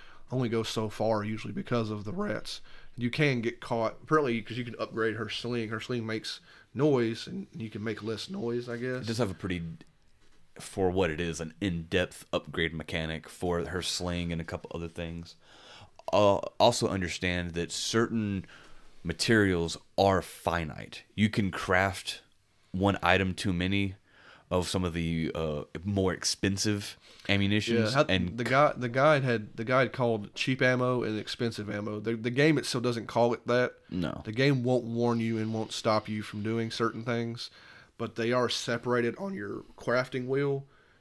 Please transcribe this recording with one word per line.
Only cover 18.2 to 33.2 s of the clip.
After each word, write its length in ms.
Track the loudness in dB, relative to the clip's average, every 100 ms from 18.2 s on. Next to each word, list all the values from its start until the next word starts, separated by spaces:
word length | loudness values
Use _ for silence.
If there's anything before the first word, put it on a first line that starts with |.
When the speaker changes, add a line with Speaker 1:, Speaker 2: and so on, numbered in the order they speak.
| 0 -2 -4 -16 -18 -18 -18 -10
Speaker 2:
materials 720 | -6 -2 4 6 6 4 0 -4 -8 4
are 240 | 6 6
finite. 840 | 2 -4 -2 0 -2 -6 -14 -16 -12 2
You 140 | 2
can 220 | 4 0
craft 720 | -2 2 4 4 0 -8 -12 _ _ _ _ _
one 260 | 2 4 4
item 300 | 4 4 4
too 200 | 0 -2
many 420 | 0 0 0 -2 -6 _ _ -20 -20 _
of 200 | 0 0
some 160 | 0 0
of 80 |
the, 360 | 0 0 0 -2 -2
uh, 280 | -2 -4 -6 -8
more 300 | -2 2 2
expensive 840 | 2 -2 0 0 0 0 0 -2 -12 -20 -14 0
ammunitions 640 | 2 4 2 2 2 2
Speaker 1:
Yeah, 40 | 2
how, 20 | 2
Speaker 2:
and 300 | 2 0 -2
Speaker 1:
the 80 | 2
guy, 260 | 4 4 2
the 100 | -2
guide 360 | 4 4 4 4
had, 320 | 0 -2 -8
the 80 | 0
guide 260 | 2 2
called 420 | 2 0 0 -4
cheap 280 | -6 -2 2
ammo 420 | 4 4 2 0
and 160 | 0 -2
expensive 500 | -6 -2 -2 -2 -6
ammo. 300 | -4 -4 -4
The, 160 | -4 -2
the 140 | -2
game 260 | 4 4 4
itself 280 | 2 0 0
doesn't 220 | -2 -2
call 260 | 4